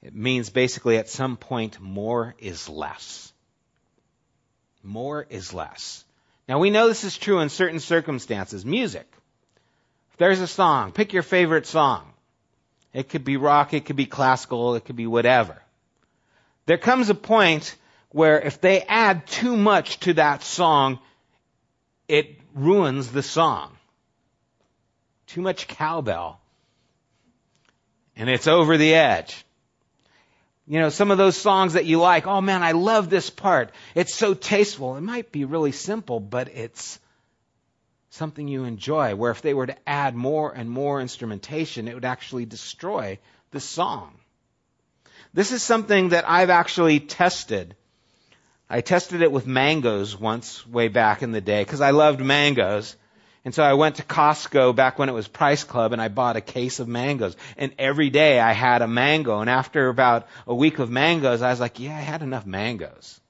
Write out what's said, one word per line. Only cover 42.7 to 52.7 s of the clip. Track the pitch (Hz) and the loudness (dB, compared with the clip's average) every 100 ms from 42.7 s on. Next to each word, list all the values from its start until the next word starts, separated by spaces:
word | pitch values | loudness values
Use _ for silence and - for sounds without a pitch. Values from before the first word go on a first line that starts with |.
| - 170 202 107 95 _ _ _ | -12 -8 -6 -8 -12 _ _ _
the | 143 | -14
song. | - - 170 113 85 _ _ _ _ _ _ _ _ _ _ _ - | -12 -4 -4 -4 -12 _ _ _ _ _ _ _ _ _ _ _ -10
This | 160 202 | -4 -2
is | 247 | -2
something | - 226 214 202 185 | 0 0 2 2 4
that | 170 - | 2 2
I've | 170 180 | 2 6
actually | 175 170 - 165 151 | 4 2 2 4 4
tested. | 143 - 180 - - 104 87 95 _ _ _ _ _ _ _ _ _ | 0 0 0 0 -6 -6 -6 -18 _ _ _ _ _ _ _ _ _
I | 117 | -6
tested | 120 180 - 180 | 0 0 0 2
it | 165 | 2
with | 135 123 | 2 -2
mangoes | 131 139 156 123 104 101 101 | 0 2 2 0 -2 -4 -6
once | 110 113 120 - 117 | -4 -4 -8 -18 -8
way | 120 117 | -2 0
back | 110 110 104 | 2 2 0
in | 123 | -2
the | 113 | -6
day | 98 104 101 | -2 -2 -2
'cause | 147 | 0
I | 139 | 2
loved | 143 151 139 | 6 4 4
mangoes. | 135 143 147 135 95 | 0 2 2 2 0